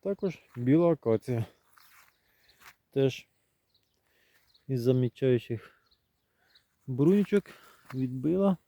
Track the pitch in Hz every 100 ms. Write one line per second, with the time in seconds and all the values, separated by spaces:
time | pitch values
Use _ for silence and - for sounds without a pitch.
0 | 196 202 196 - _ - 123 151 170 160
1 | 117 110 - 120 113 _ _ _ - -
2 | _ _ _ _ _ _ - _ _ 139
3 | 135 - - _ _ _ _ _ _ _
4 | _ _ _ _ _ _ - 131 117 131
5 | 123 - 131 123 - 113 - _ _ _
6 | _ _ _ _ _ _ _ _ - 127
7 | 151 202 196 202 - - - _ _ 131
8 | 131 131 143 180 196 180